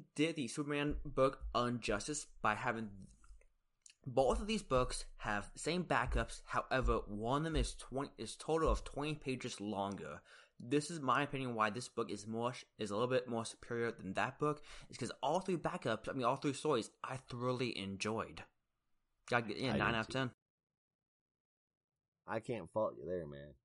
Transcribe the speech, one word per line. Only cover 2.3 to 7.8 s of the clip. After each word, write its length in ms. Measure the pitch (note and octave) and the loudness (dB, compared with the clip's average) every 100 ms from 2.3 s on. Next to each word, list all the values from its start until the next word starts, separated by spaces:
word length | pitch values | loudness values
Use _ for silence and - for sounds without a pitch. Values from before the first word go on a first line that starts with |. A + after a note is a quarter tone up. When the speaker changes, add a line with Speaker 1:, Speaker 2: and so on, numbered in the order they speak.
| - | -2
Speaker 1:
by 120 | A2 | 0
having 360 | G#2 - A2 A2 G2 F#2+ - - - - _ _ _ - - - | 2 0 -2 -4 -10 -16 -20 -20 -20 -20 _ _ _ -20 -12 0
both 340 | B2 C3 A3+ | 4 6 4
of 60 | G3+ | 2
these 160 | A3 | 0
books 420 | - C3 B2+ - - - | 4 4 4 0 -8 -6
have 320 | A#2 G#2 G2+ - | -2 0 -2 -6
same 280 | - F3 | -2 0
backups. 580 | E3+ C3 B2 A2+ A2+ - | 2 2 4 2 0 -6
However, 540 | - A#2+ - C3 A#2 A2+ - | -4 -2 2 2 4 2 0
one 320 | G#2 A2+ C#3 | -4 0 2
of 60 | |
them 120 | D#3+ D3+ | 2 2
is 180 | A#2 | 0
twenty, 360 | - | -2